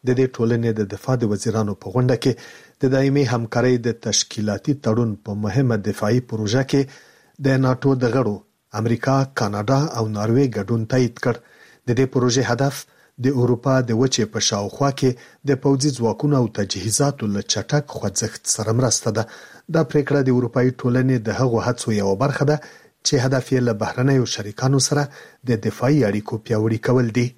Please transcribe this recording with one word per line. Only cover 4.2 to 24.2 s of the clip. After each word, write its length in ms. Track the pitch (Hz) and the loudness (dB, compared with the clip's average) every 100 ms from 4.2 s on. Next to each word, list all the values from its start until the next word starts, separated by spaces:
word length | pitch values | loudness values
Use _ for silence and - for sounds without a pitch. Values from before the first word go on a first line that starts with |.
| - - 107 98 - 139 123 | -4 -4 -4 -4 -4 -2 0
تړون 260 | 110 117 101 - | 0 0 -4 -8
په 120 | 104 | -6
مهمه 380 | 104 104 131 110 101 | -2 0 2 0 -2
دفاعي 280 | 98 107 123 - | -2 0 0 -2
پروژه 340 | 110 104 123 135 | -6 0 0 2
کې 120 | 139 135 - - _ _ _ | 0 0 -6 -20 _ _ _
د 180 | 135 131 131 | 0 2 2
ناټو 280 | 127 135 135 | 2 0 2
د 140 | 123 123 | 0 0
غړو 200 | 113 101 _ _ _ 104 | 0 -4 _ _ _ -4
امریکا، 340 | 110 117 - 135 135 - | -2 0 2 0 0 -2
کاناډا 420 | 107 104 104 135 156 117 | -2 -2 0 0 0 -2
او 80 | 110 104 | -4 -2
ناروې 300 | 107 120 135 104 | 0 2 2 -2
ګډون 360 | 98 117 110 | -2 -2 0
تایید 320 | 127 120 120 | 0 0 0
کړ. 100 | 127 117 _ _ - _ - | -4 -4 _ _ -20 _ -4
د 40 | 117 | 0
دې 80 | 131 | 2
پروژې 280 | 131 123 120 110 | 2 2 2 0
هدف 320 | 117 139 135 - _ _ - | 0 -2 -4 -16 _ _ -4
د 120 | 127 135 | 0 2
اروپا 320 | 120 120 139 131 120 | 2 2 2 0 2
د 20 | 113 | 2
وچې 240 | 135 - 110 | 2 2 -2
په 80 | 113 - | -2 -2
شاوخوا 420 | 101 101 - 143 139 | -2 -4 -2 -2 2
کې 140 | 131 123 - _ 139 | 0 0 -12 _ -2
د 120 | 139 | 0
پوځي 300 | 143 139 147 123 | 2 2 0 0
ځواکونو 420 | 113 107 147 143 | -2 0 0 2
او 80 | 117 - | 0 -2
تجهیزاتو 720 | 98 98 98 107 143 139 107 | -6 -4 -4 0 0 0 -4
له 80 | 101 - | -4 -2
چټک 420 | - 104 147 143 - | -4 0 -2 -2 -6
خوځښت 440 | 101 98 110 - - - | -6 -4 -6 -8 -6 -4
سره 180 | 107 113 | 0 0
مرسته 320 | 127 - 120 107 | 2 0 -2 -2
ده. 80 | 110 - - - - | -4 -10 -20 -20 -4
دا 80 | 165 160 | 0 2
پریکړه 280 | 147 139 147 131 | 0 2 2 2
د 100 | 123 | 2
اروپایي 300 | 120 127 127 127 | 0 0 0 0
ټولنې 360 | 127 123 127 127 110 | 0 2 2 0 -2
د 100 | 107 | 0
هغو 240 | 131 113 101 | 0 2 0
هڅو 260 | 120 - 107 | -4 -2 0
یوه 180 | 98 98 | 0 0
برخه 240 | 139 131 143 | 0 0 0
ده 60 | 151 - - - _ - | 0 -4 -20 -20 _ -2
چې 180 | 139 | 0
هدف 260 | 127 131 - | 2 0 0
یې 60 | 131 123 | 0 2
له 100 | 104 | 0
بهرنیو 480 | 113 - 131 135 | -4 0 2 2